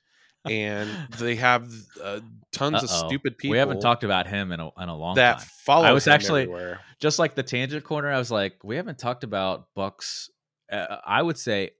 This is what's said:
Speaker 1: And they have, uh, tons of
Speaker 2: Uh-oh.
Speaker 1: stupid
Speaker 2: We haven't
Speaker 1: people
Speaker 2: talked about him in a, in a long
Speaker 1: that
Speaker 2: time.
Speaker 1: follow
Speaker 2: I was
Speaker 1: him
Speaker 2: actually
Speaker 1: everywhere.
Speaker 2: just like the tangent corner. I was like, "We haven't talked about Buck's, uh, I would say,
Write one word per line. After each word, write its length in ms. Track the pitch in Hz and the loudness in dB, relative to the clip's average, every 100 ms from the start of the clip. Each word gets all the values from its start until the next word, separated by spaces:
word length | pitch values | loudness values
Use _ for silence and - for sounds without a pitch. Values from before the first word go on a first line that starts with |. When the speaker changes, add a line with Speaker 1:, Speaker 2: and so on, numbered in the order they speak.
| _ _ _ _ | _ _ _ _
Speaker 1:
And 440 | - 110 104 104 107 185 135 113 | -6 -4 -2 -4 -6 -8 -10 -6
they 160 | 117 113 | -4 0
have, 320 | 127 123 120 113 95 - | 2 2 0 -18 -18 -14
uh, 200 | 98 104 113 110 _ | -10 -10 -12 -20 _
tons 320 | - 143 147 | -4 0 0
of 40 | 117 | 0
Speaker 2:
Uh-oh. 180 | 87 82 | 0 0
Speaker 1:
stupid 260 | 87 135 113 | -4 -6 -6
Speaker 2:
We 160 | 139 123 | 0 2
haven't 200 | 139 120 | 2 2
Speaker 1:
people 40 | |
Speaker 2:
talked 220 | 117 120 | 0 2
about 240 | 104 92 90 | 2 0 0
him 240 | 101 95 | -4 -4
in 80 | 85 | -6
a, 80 | 80 - | -8 -10
in 80 | 90 | -10
a 80 | 80 | -8
long 200 | 82 95 | -2 4
Speaker 1:
that 220 | 123 113 | 4 4
Speaker 2:
time. 60 | - - | -4 -6
Speaker 1:
follow 200 | - 147 165 | 4 6 8
Speaker 2:
I 60 | |
was 140 | 131 151 | 6 6
Speaker 1:
him 60 | |
Speaker 2:
actually 300 | 147 202 147 | 4 4 0
Speaker 1:
everywhere. 380 | 107 87 90 87 - - | 0 -4 -8 -10 -16 -2
Speaker 2:
just 180 | 151 151 | 0 2
like 160 | 165 | 0
the 80 | - | -2
tangent 400 | 131 123 131 151 | -4 -4 -4 -6
corner. 240 | - 151 143 | -6 -4 -2
I 60 | 135 | -2
was 120 | 120 | 0
like, 320 | 110 98 - | 0 0 -4
"We 140 | 98 131 | -8 -8
haven't 200 | 202 139 | -8 -6
talked 260 | 120 127 | -6 -6
about 500 | 117 101 95 90 - | -4 -2 -2 -4 -8
Buck's, 560 | - 98 - - - - _ _ _ - | -6 -6 -6 -10 -10 -14 _ _ _ -10
uh, 280 | 101 87 101 | -6 -6 -8
I 160 | - 110 | 0 2
would 160 | 165 160 | 2 -2
say, 340 | - 101 95 | -2 -2 -2